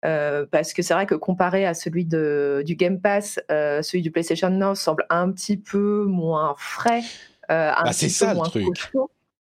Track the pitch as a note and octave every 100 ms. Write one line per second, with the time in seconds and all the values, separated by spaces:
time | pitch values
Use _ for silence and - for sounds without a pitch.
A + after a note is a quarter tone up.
0 | D#3 D#3 D3 D3 C#3+ D#3 D#3 - F3 F3
1 | G3 D#3 - F#3 F3+ F#3+ G3 E3 F3 E3
2 | E3+ D#3+ D3+ D3 C#3+ C#3 D3+ D#3+ F3 F#3+
3 | G3+ G3+ G3+ - - D3+ D3+ D3 D#3 F3+
4 | D#3+ D#3+ E3+ F3 F#3 F#3 G3 G3 - D#3
5 | - E3+ F3+ F#3+ - G3+ - G3+ G3+ G#3
6 | G3+ F3+ E3 D#3 D3+ C#3+ - - A#3 A#3
7 | A#3 - - _ - D#3+ D#3 - E3 -
8 | D#3 F3 A3 F3+ E3 - F#3 F3 - C4+
9 | C4 _ _ _ _